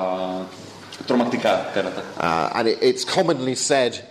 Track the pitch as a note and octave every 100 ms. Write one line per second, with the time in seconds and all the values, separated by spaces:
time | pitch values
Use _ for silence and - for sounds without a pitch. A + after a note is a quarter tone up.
0 | F#2 F#2 F#2 F#2 F2+ - - - - -
1 | - B2 A#2+ A#2+ A2+ F#2+ - G2+ F#2 G2
2 | - - E2+ E2 D2+ - A2+ G#2+ B2+ B2
3 | - F3+ E3+ C#3+ B2+ A#2+ - C#3 A#2+ -
4 | -